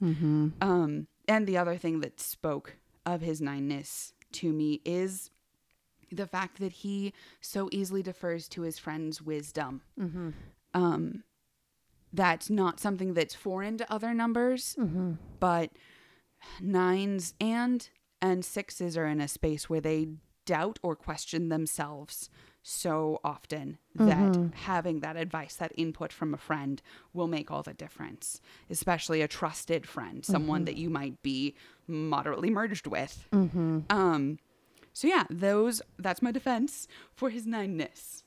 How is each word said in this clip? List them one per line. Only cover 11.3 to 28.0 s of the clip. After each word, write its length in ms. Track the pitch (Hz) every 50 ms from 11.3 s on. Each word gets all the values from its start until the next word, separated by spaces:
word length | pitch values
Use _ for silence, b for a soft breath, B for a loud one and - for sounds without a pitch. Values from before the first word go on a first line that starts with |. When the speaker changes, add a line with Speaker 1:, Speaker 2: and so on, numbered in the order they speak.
| _ _ _ _ _ _ _ _ _ _ _ _ _ _ _ _
Speaker 2:
that's 380 | - 180 190 180 165 165 - -
not 320 | 214 208 190 175 165 -
something 320 | - 208 196 180 190 190 175
that's 200 | 170 156 151 -
foreign 420 | - - 196 185 190 196 208 226
to 120 | 220 233 -
other 240 | 220 214 220 233 233
numbers, 640 | 226 233 233 226 233 240 247 254 254 - - -
Speaker 1:
Mm-hmm. 360 | 302 233 175 156 180 185 175 165 - - - - -
Speaker 2:
but 320 | - 180 170 170 165 - - b b b b b b b b b b b _ B B B B B
nines 720 | 185 190 196 180 185 180 185 190 196 202 196 190 170 - - -
and, 480 | 202 226 226 233 240 247 247 240 - - _ _ _ _ _ -
and 220 | 185 185 185 180 175
sixes 540 | - - 208 - - - - 180 175 160
are 80 | 165 160
in 160 | 151 151 151
a 60 | 147 147
space 400 | - - - 160 151 147 - -
where 100 | 160 160
they 300 | 147 156 156 156 160 160 156 156 - _ _ _ -
doubt 340 | - 170 151 170 208 220 -
or 140 | - 175 156
question 520 | - - - 151 - - - - - 175 165
themselves 800 | 160 160 160 156 - - 151 147 151 139 147 - - - - - b b b b b b b
so 560 | - - - - 180 156 156 156 156 156 - -
often 540 | 151 147 - - - 156 151 139 139 156 - _ _ -
that 220 | - 220 208 156 175 202 196 185
Speaker 1:
Mm-hmm. 140 | 175 175 170 -
Speaker 2:
having 460 | - - - 185 175 170 180 160 151
that 160 | 143 156 160
advice, 400 | 165 165 180 - 160 147 - -
that 160 | - 175 165 -
input 340 | - 165 165 156 - 156 151
from 220 | - - 160 156 143
a 40 |
friend 440 | 147 - - 156 151 139 135 139 - - B B B B B B
will 140 | 175 175
make 220 | 165 165 151 147 -
all 120 | 156 143 147
the 100 | 151 -
difference, 680 | - 156 151 - -